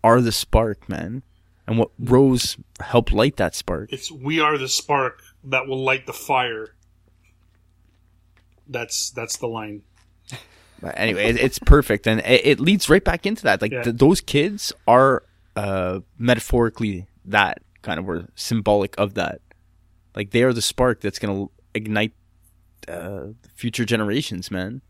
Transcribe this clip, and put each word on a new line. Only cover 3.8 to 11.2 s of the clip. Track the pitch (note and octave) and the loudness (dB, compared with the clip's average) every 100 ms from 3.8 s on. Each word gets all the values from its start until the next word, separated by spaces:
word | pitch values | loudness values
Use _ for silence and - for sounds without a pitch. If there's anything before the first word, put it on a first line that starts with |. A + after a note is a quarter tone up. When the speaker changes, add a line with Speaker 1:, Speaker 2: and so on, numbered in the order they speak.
| G#2+ | -6
Speaker 2:
It's, | C3 - | -10 -12
"We | D3+ C3+ D#3+ | -8 -4 0
are | D3+ D3 | 2 0
the | C3 | -2
spark | - - C#3+ B2+ - - _ | -4 0 0 0 -6 -20 _
that | C#3 C3 C3+ | -4 -2 -2
will | C3 | -4
light | C3 C3+ B2+ | 0 -2 -4
the | |
fire." | A2+ - C3 B2 A2+ A2 _ _ _ _ _ _ _ _ _ _ _ _ _ _ _ _ _ _ _ _ | -14 -2 0 0 -6 -12 _ _ _ _ _ _ _ _ _ _ _ _ _ _ _ _ _ _ _ _
That's, | A#2+ A#2 - - | -10 -6 -6 -6
that's | - A#2 - | -8 -10 -6
the | A#2+ | -6
line. | A2+ G#2+ G#2 _ _ _ _ _ C3 - _ _ _ | -6 -10 -14 _ _ _ _ _ -20 -20 _ _ _
Speaker 1:
But | F2 - | -12 -4
anyway, | A2+ F#2+ | -2 0